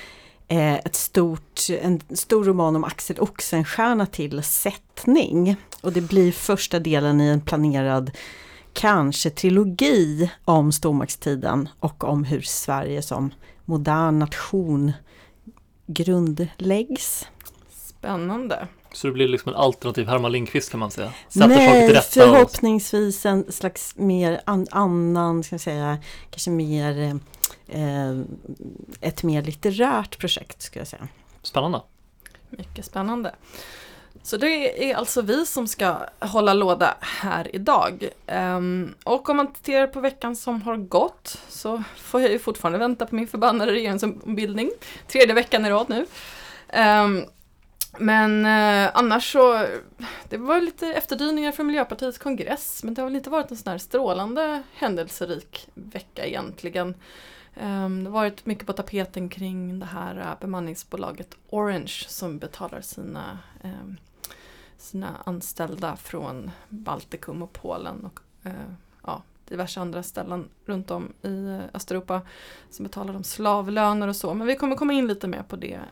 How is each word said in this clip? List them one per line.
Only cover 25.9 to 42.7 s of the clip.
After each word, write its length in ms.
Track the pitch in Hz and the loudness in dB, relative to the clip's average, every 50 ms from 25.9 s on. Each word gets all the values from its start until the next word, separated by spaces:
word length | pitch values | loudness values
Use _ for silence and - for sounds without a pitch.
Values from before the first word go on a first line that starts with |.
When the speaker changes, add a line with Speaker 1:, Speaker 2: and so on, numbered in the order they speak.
| 147 151 - - - - - - | -4 -4 -8 -12 -16 -18 -18 -16
Speaker 1:
kanske 200 | - - - 180 | -12 -8 -4 -2
mer, 680 | 170 165 156 151 151 151 147 147 143 147 147 147 143 143 - - - - - - - - _ | -2 0 0 0 0 0 0 -2 -2 -2 -2 -4 -4 -6 -10 -14 -10 -10 -10 -10 -10 -14 _
eh, 540 | - - 156 151 143 143 139 139 131 131 131 127 - - - - - 135 - - - - - - - - - | -10 -6 -4 -4 -2 -2 -2 -2 -4 -4 -4 -6 -8 -12 -14 -14 -16 -16 -14 -14 -16 -16 -16 -18 -20 -16 -8
ett 220 | - 165 156 - - | -6 -6 -6 -2 -2
mer 200 | 170 151 147 147 | 0 0 0 -2
litterärt 760 | 151 151 - - 208 190 208 240 269 277 - 196 - - - | -4 -6 -4 -4 -2 0 2 2 2 2 -2 -4 -6 -8 -8
projekt, 440 | - 165 - - - - - - - | -6 -4 -4 -6 -6 -12 -16 -16 -16
skulle 180 | - - - | -14 -14 -14
jag 80 | - - | -14 -14
säga. 200 | - - - - - - _ _ - _ - | -14 -16 -16 -18 -18 -20 _ _ -20 _ -16
Speaker 3:
Spännande. 380 | - - 143 135 170 170 - - _ _ _ _ _ _ _ _ - - - - - | -14 -10 -8 -6 -6 -6 -8 -10 _ _ _ _ _ _ _ _ -20 -20 -20 -20 -20
Speaker 2:
Mycket 340 | - - 185 - - - 208 | -20 -18 -18 -16 -16 -16 -16
spännande. 500 | - - 190 190 214 233 240 220 180 - - - - - - - - - - - - - - - - - - - | -12 -10 -8 -6 -6 -6 -6 -8 -10 -12 -14 -20 -20 -20 -20 -20 -20 -20 -20 -20 -20 -20 -20 -20 -20 -20 -18 -12
Så 140 | - - | -10 -4
det 540 | 214 269 311 320 302 277 254 - - 262 269 | -2 0 0 0 0 0 -2 -2 -2 -2 -2
är 60 | 247 | -2
alltså 260 | - 233 226 - 254 220 | -2 -4 -2 -2 -2 0
vi 240 | 196 240 294 339 | 0 0 0 0
som 220 | - - 269 233 214 | -2 -4 -4 -4 -4
ska 280 | - - 208 185 165 - - - - - | -4 -2 -2 -2 -2 -2 -6 -12 -12 -10
hålla 360 | - 196 196 226 208 202 190 | -8 -2 0 2 4 4 4
låda 400 | 202 202 185 175 - 175 143 - - | 4 4 4 4 4 2 2 0 -2
här 560 | - - - - - 196 170 165 165 - - | -6 -10 -8 -6 -4 -4 -4 -4 -4 -6 -8
idag. 520 | 190 202 302 269 202 - 175 180 190 202 - - - - | -4 0 2 4 4 4 2 -2 -4 -8 -10 -10 -12 -10
Ehm, 680 | - 180 185 185 180 180 180 180 180 180 185 180 147 - - - | -6 -4 -2 -2 -2 -2 -2 -2 -2 -2 -4 -4 -6 -10 -8 -2
och 240 | - 233 269 269 - | 0 0 0 0 0
om 80 | 285 | 0
man 160 | 285 285 277 277 | 2 0 0 -4
tittar 340 | - - - 269 269 269 | -8 -4 0 2 2 2
på 140 | 269 269 277 | 2 0 -2
veckan 360 | 254 269 269 - - 233 240 | -2 -2 -2 -4 -6 -8 -8
som 260 | 226 - 254 233 226 202 | -6 -6 -6 -6 -4 -4
har 140 | 233 226 | -4 -6
gått 640 | 220 196 180 - 175 269 349 - - - - - - - - | -6 -4 0 2 2 2 2 -2 -8 -14 -16 -14 -14 -16 -18
så 340 | - - - 214 220 226 214 - - | -14 -10 -6 -6 -6 -6 -8 -10 -14
får 240 | - - - - 254 | -18 -8 -2 0 2
jag 100 | 254 233 | 4 4
ju 80 | 208 240 | 2 0
fortfarande 400 | - - - - - 170 | -2 -6 -6 -4 -4 -2